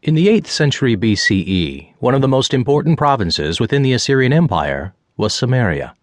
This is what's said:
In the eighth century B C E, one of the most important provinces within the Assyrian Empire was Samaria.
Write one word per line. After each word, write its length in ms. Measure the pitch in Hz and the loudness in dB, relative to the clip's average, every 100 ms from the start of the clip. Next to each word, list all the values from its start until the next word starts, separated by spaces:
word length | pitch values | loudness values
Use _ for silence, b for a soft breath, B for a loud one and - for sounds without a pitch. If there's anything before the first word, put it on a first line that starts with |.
In 140 | - 156 | 0 2
the 140 | 190 | 4
eighth 200 | 220 - | 2 0
century 460 | - 151 - 131 107 | -2 -2 0 0 2
B 200 | 113 104 | 0 0
C 260 | - 98 | 2 0
E, 520 | 90 95 78 69 73 _ | 0 -2 -2 -6 -18 _
one 160 | 117 135 | 0 2
of 60 | |
the 60 | 131 | 2
most 280 | 131 131 127 | 0 0 -2
important 420 | 120 143 151 160 | 0 0 2 2
provinces 640 | 147 135 90 - 76 - | 2 0 -2 -2 -4 -2
within 240 | 113 143 | 0 0
the 100 | 135 | 0
Assyrian 400 | 123 - 135 127 | 0 0 2 2
Empire 640 | 151 165 87 73 69 85 _ _ - | 2 2 0 -2 -6 -8 _ _ -6
was 200 | 104 - | -4 -2
Samaria. 580 | 123 127 110 73 62 - | -2 0 0 -2 -6 -14